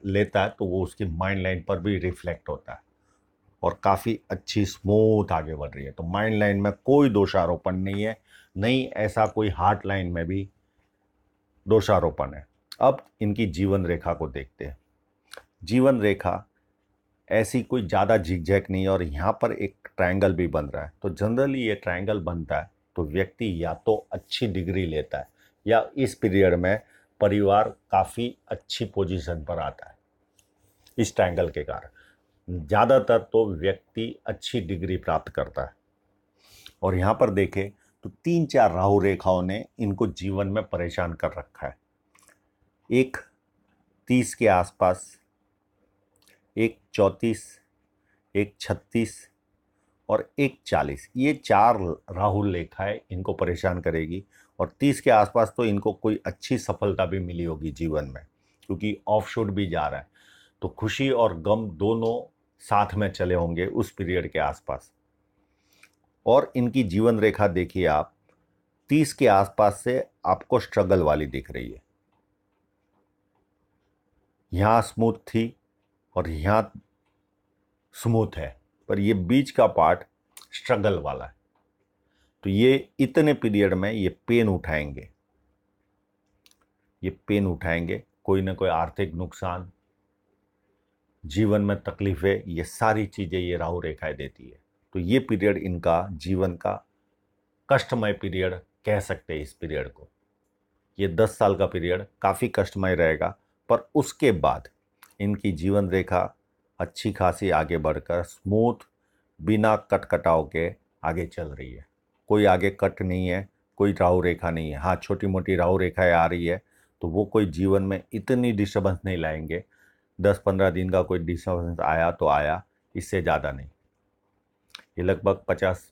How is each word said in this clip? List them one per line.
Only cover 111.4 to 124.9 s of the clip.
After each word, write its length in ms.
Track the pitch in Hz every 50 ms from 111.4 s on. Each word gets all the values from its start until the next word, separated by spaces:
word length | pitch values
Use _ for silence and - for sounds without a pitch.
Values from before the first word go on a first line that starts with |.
| 82 76
रही 220 | 69 65 67 64
है। 140 | 60 - - _ _ _ _ _ _ _ _ -
कोई 160 | 104 107 104
आगे 240 | 98 92 90 95 98
कट 300 | 95 - 98 95 - -
नहीं 260 | 98 92 90 92 92 90
है, 200 | 90 98 98 - _ _ _ _ _ -
कोई 160 | 101 101 90
राहु 280 | - 92 87 90 92
रेखा 280 | 85 90 85 - - 85
नहीं 200 | 82 82 80 78
है। 60 | 71 69
हाँ, 180 | 76 - 87
छोटी 320 | 85 - - 101 - 104 98
मोटी 280 | 95 95 85 98 95
राहु 220 | 85 87 87 92 95
रेखाएं 340 | 92 87 - 98 92 87 85
आ 120 | 82 82
रही 200 | 82 87 85 85
है, 160 | 85 87 95 _ _ _ _ _ _ _ -
तो 60 | - 85
वो 180 | 80 101 104
कोई 200 | - - 110 104 87
जीवन 360 | 71 82 95 95 98 98 95
में 180 | 98 98 90 - _ -
इतनी 380 | 107 92 - 127 123 123 120 110
डिस्टर्बेंस 440 | 101 104 98 - 107 92 98 92 - -
नहीं 120 | 98 92 85
लाएंगे। 460 | 80 78 78 78 78 76 80 - - _ _ _ _ _ _ _ _ _ _ -
दस 220 | 90 101 95 - -
पन्द्रह 240 | 101 95 95 98 92
दिन 200 | 85 92 92 92
का 120 | 92 92 90
कोई 160 | - 90 87
डिस्टर्बेंस 580 | 82 82 87 82 - 95 90 87 85 85 85 82
आया 280 | - 76 80 82 82 87
तो 160 | 85 - 85 76
आया, 360 | 71 76 76 73 82 90 - _ _ _ _ _ -
इससे 260 | 92 90 - 101 92
ज़्यादा 300 | 80 82 78 76 69 71
नहीं। 160 | 69 65 67 71 _ _ _ _ _ _ _ _ _ _ _ _ _ _ _ _ _ _ _ _ _ - - _